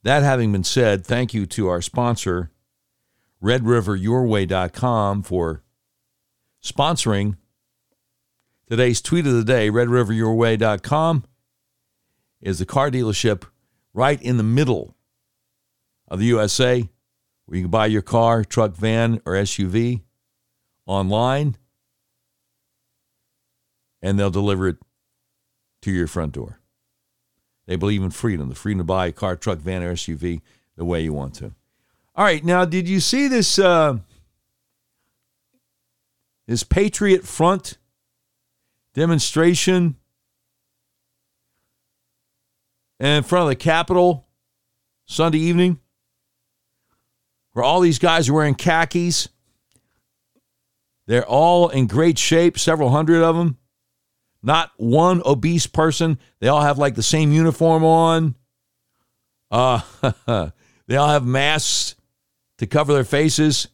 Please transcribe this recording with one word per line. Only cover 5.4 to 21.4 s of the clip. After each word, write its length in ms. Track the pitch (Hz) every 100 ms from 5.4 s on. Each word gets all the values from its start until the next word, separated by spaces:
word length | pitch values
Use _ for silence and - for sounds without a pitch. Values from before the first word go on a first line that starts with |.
| 82 78 _ _ _ _ _ _ _ _ _ _
sponsoring 760 | - - 147 160 117 101 104 101 _ _ _ _ _ _ _ _ _ _ _ _ _
today's 340 | 117 123 117
tweet 260 | - 170 147
of 60 |
the 100 | 120
day. 260 | 110 127 107
Red 200 | 110 120
River 240 | 123 107
Your 220 | 113 113
Way 220 | 113 117 110
dot 260 | 113 101
com 420 | - 147 160 156 - _ _ _ _ _ _ _ _ _ _ _
is 200 | 98 87
the 60 |
car 260 | 92 135 143
dealership 540 | 127 110 95 120 98 - _ _ _ _
right 280 | 104 131 147
in 160 | 123 123
the 60 |
middle 520 | 110 123 135 95 55 _ _ _ _ _ _ _ _ _ _ _ _
of 120 | 92
the 60 | 113
U 120 | 117
S 200 | 104 -
A, 280 | 127 123 104 _ _ _ _ _
where 100 | _
you 80 | 92
can 80 | 90
buy 160 | 110 110
your 160 | 107
car, 400 | - 117 117 117
truck, 300 | 107 - 107
van, 480 | 87 110 113 117 113
or 100 | -
S 220 | 95 101 -
U 100 | 95
V 360 | 107 117 120 _ _ _ _ _ _ _ _
online, 720 | - 98 95 107 123 139